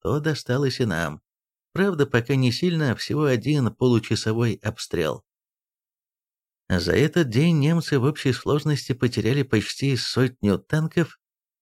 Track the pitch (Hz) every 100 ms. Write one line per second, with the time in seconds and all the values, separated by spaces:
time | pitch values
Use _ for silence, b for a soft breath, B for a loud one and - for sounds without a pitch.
0 | 92 135 151 143 - 127 139 - 117 80
1 | 82 78 _ _ _ _ _ - 196 165
2 | 139 120 120 139 127 123 180 165 147 104
3 | - 139 151 123 117 151 117 - 127 117
4 | - 107 - 113 117 98 107 - - 85
5 | 78 - _ _ _ _ _ _ _ _
6 | _ _ _ _ _ _ - 92 87 85
7 | 151 170 147 110 170 160 139 170 - 143
8 | 127 - 139 120 - 143 151 143 - 127
9 | 123 117 110 143 135 110 - - 139 123
10 | - - 127 - 202 190 - 156 156 -
11 | 165 - _ _ _ _